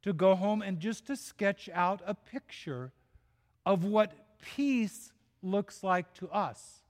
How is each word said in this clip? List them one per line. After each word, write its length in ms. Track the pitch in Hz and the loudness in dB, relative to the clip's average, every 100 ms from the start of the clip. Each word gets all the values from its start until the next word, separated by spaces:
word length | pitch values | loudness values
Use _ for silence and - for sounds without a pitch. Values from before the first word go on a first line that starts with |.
to 100 | 202 | -2
go 220 | 165 190 | 4 6
home 260 | 190 202 214 | 6 2 0
and 180 | 196 185 | -2 -4
just 280 | 190 226 - | -4 -6 -6
to 100 | 277 | -8
sketch 540 | - - 202 196 - | -8 -2 -2 -2 -6
out 300 | 175 180 196 175 | 0 0 0 -4
a 80 | |
picture 800 | 208 - 143 _ - - 127 127 _ _ _ _ _ _ _ | -8 -8 -14 _ -14 -8 -8 -8 _ _ _ _ _ _ _
of 200 | - 196 | 0 2
what 280 | 190 208 214 - - _ | 4 4 2 -2 -20 _
peace 720 | - - 285 254 214 - - _ _ _ | -14 -2 2 2 0 -4 -20 _ _ _
looks 400 | 185 196 196 - | -2 -2 -2 -6
like 300 | 190 180 175 | 0 0 0
to 140 | - 185 | -12 -6
us. 520 | 202 170 107 - - | -2 -2 -6 -20 -20